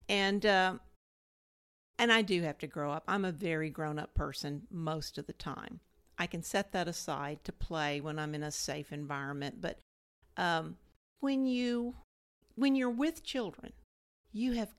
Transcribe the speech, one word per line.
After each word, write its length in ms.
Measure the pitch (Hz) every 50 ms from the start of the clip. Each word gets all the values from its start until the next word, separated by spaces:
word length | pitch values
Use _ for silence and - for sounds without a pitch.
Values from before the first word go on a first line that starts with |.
| - -
And, 360 | 202 202 196 196 196 202 202
uh, 320 | 214 196 190 185 185 185 - - - - _ _ _ _ _ _ _ _ _ _ _ _ _ _ _ _ _ _ _ _ -
and 120 | - 233
I 100 | 226 226
do 200 | 214 185 190 175
have 160 | 170 156 143 -
to 80 | 156 143
grow 240 | - 156 147 147
up. 120 | 143 160 - -
I'm 180 | 185 202 196
a 60 | 185
very 380 | 170 143 202 170 160 156 156 156
grown-up 440 | 139 - 160 151 151 151 151 - -
person 480 | - 156 143 139 - - 147 143 143 - -
most 460 | - 170 165 156 160 156 147 - - -
of 100 | 147 -
the 60 | -
time. 460 | - - 151 - - - - - 170 _ _ _ _ _ _ _ -
I 80 | 175 175
can 140 | - 170 160
set 280 | - - 196 202 202
that 160 | - 185 175 175
aside 560 | 165 - - - 147 143 143 143 151 - -
to 80 | -
play 500 | - - - - 170 160 151 147 143 143
when 160 | 143 156 151 156
I'm 160 | 151 151 151
in 100 | 147 151
a 80 | 151
safe 400 | 147 - - - 143 151 147 -
environment, 720 | 147 147 147 143 147 139 139 139 143 143 139 143 - -
but, 180 | - 165 - - - _ _ _ _ _ _ _ _ - - -
um, 400 | 180 175 165 160 160 160 175 - - - _ _ _ _ _ -
when 260 | - 277 269 269 262
you, 500 | 262 254 247 247 240 240 240 240 240 247 - - _ _ _ _ _ _ _ _ _ -
when 200 | - 269 277 269
you're 140 | 269 254 247
with 340 | 233 233 285 320 320 - -
children, 500 | - - 254 226 180 - - - - - - - _ _ _ _ _ _ _ _ _
you 200 | - 208 240 254 240
have 220 | 233 214 202 -